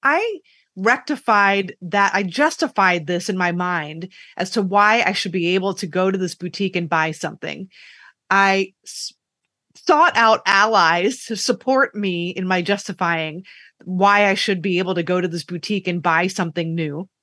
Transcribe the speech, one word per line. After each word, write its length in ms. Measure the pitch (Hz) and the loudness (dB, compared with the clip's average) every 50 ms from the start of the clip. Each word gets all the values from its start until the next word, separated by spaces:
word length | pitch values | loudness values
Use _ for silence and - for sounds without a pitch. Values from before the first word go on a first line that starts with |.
I 380 | - 269 294 349 427 466 427 320 _ _ _ _ _ _ _ | 0 0 0 0 -2 -4 -6 -8 _ _ _ _ _ _ _
rectified 960 | 190 190 220 247 277 - - 302 254 - - 220 208 202 196 196 196 196 175 - _ | -2 2 2 2 2 0 -6 -6 -4 0 2 2 4 4 4 2 0 -2 -4 -8 _
that. 340 | - 175 175 202 196 - - | -10 -2 0 2 2 2 2
I 80 | 196 202 | 0 -2
justified 840 | 185 165 - 294 320 - - 330 - - - 196 185 180 175 156 | -2 0 2 0 0 2 0 -4 -2 2 2 4 4 4 2 -2
this 220 | 147 180 175 185 | -2 -4 -4 -2
in 100 | - 196 | -4 -4
my 140 | 185 180 175 | -2 -2 -2
mind 600 | 170 175 180 180 180 170 151 147 156 165 170 190 _ - - - - | 0 -2 -2 -2 -2 -4 -4 -8 -10 -12 -14 -14 _ -20 -20 -20 -10
as 120 | - 185 190 | -8 -8 -4
to 100 | - 233 | -2 -2
why 420 | 196 180 196 202 202 208 220 233 - | -2 2 2 4 4 6 4 4 2
I 60 | - | 0
should 220 | 196 - - 196 170 | -2 -2 -4 -4 -4
be 200 | 190 170 175 180 | -2 0 0 0
able 180 | 190 185 196 185 | 0 0 -2 -4
to 120 | - - | -4 -8
go 240 | 165 143 185 185 190 | -4 -2 0 0 2
to 80 | 190 | 0
this 160 | 190 185 170 - | 0 -4 -4 -6
boutique 420 | _ 175 175 - - 202 185 185 | _ -10 -10 -6 -4 -4 -2 -2
and 100 | 185 175 | -4 -2
buy 240 | 156 175 160 156 160 | 0 0 0 0 -2
something. 560 | 151 - - 165 - - - - - - 190 190 _ - - - - - - - _ _ _ _ | -4 -6 -8 -10 -8 -8 -10 -10 -10 -10 -14 -16 _ -20 -20 -20 -20 -20 -20 -20 _ _ _ _
I 420 | 190 196 196 196 190 196 196 190 _ _ _ | 2 2 4 4 2 2 0 -4 _ _ _
s-, 260 | - - - - - _ _ _ _ _ _ _ _ _ _ _ _ _ | -16 -14 -12 -14 -14 _ _ _ _ _ _ _ _ _ _ _ _ _
sought 400 | - - - 330 294 330 349 - | -10 0 2 4 4 4 4 4
out 260 | - 233 220 226 - - | 4 4 4 4 2 2
allies 800 | 190 202 196 208 220 226 202 175 160 165 175 180 220 262 - - | 2 4 4 4 4 4 4 4 4 4 2 0 -2 -2 -4 -8
to 100 | - 233 | -8 -8
support 580 | 190 - - 233 - - 254 262 262 277 - - | -6 -2 -2 -2 -2 0 0 2 2 2 0 -2
me 340 | 214 202 190 175 170 170 175 | -4 -4 -2 -2 -2 -4 -4
in 180 | 185 - 185 | -6 -6 -2
my 140 | 185 185 180 | 0 0 0
justifying 840 | 170 196 202 196 - - 190 _ 185 170 170 160 160 156 151 175 190 - - - - - _ _ - | 0 0 -2 -2 -2 -10 -6 _ -2 -2 0 -2 -4 -6 -8 -12 -16 -18 -20 -20 -20 -20 _ _ -10
why 440 | - 185 180 190 202 202 202 208 | -6 -2 2 4 4 6 6 4
I 80 | 202 190 | 4 2
should 260 | 185 - - 196 185 | 0 0 -2 -2 -2
be 180 | 156 202 185 180 | -2 -2 0 0
able 160 | 185 180 185 | 0 0 -2
to 80 | 175 170 | -2 -2
go 160 | 175 180 180 | -2 -2 0
to 80 | 180 | 0
this 160 | 175 160 175 - | -2 -4 -6 -8
boutique 460 | - 175 170 - - 214 196 185 185 | -8 -10 -10 -6 -4 -4 -4 -2 -4
and 120 | 175 175 | -6 -2
buy 260 | 147 175 160 165 175 | 0 2 2 2 2
something 460 | 190 185 - 185 170 156 175 165 165 165 | 0 -2 -4 -6 -4 -4 -6 -4 -4 -4
new. 360 | 170 160 151 143 151 196 _ _ _ | -4 -4 -4 -6 -8 -10 _ _ _